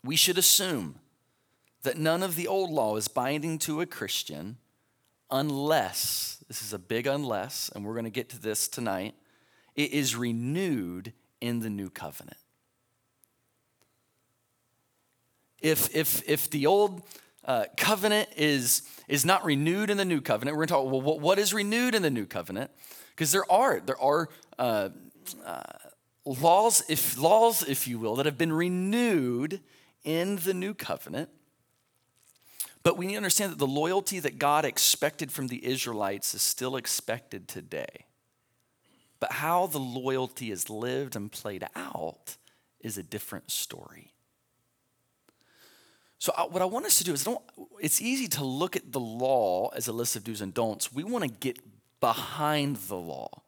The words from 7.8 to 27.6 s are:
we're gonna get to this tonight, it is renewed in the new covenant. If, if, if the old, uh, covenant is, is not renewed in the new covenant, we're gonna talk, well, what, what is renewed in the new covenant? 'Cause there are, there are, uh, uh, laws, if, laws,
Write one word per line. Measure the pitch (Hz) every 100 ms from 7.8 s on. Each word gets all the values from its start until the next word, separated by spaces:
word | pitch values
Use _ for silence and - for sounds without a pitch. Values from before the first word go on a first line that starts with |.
| 101
we're |
gonna | 117 117
get | 107 110
to | 120
this | 110 104 -
tonight, | - 117 95 101 - _ _ _ _ _
it | - 147
is | 143 131
renewed | 117 120 117 123 160 190 135 87 90 101 - _ _
in | 120 120
the | 113
new | 101 95
covenant. | - - - - - _ _ _ _ _ _ _ _ _ _ _ _ _ _ _ _ _ _ _ _ _ _ _ _ _ _ _ _ _ _ _ _
If, | 156 160 - -
if, | 156 - -
if | 156 -
the | 151 143
old, | 196 208 180 - - - _ -
uh, | 123 104 -
covenant | - 214 208 208 - -
is, | 151 143 120 - - - -
is | 143
not | 160 190
renewed | 180 139 151 190 214
in | 202
the |
new | 190 160
covenant, | 127 107 131
we're | 151 160
gonna | 160
talk, | 135
well, | 131
what, | 135 156
what | 147 190
is | 202
renewed | 214 202 226 247
in | 220
the | 170
new | 123 101
covenant? | - 85 95 131 - - - - -
'Cause | 156
there | 185 -
are, | 185 262 151
there | - 131
are, | 131 151 160 - _ -
uh, | 123 107 98 80 - - - - -
uh, | 71 - - - _ _ _
laws, | - 131 165 185 226 226 -
if, | 156 - -
laws, | 156 214 233 220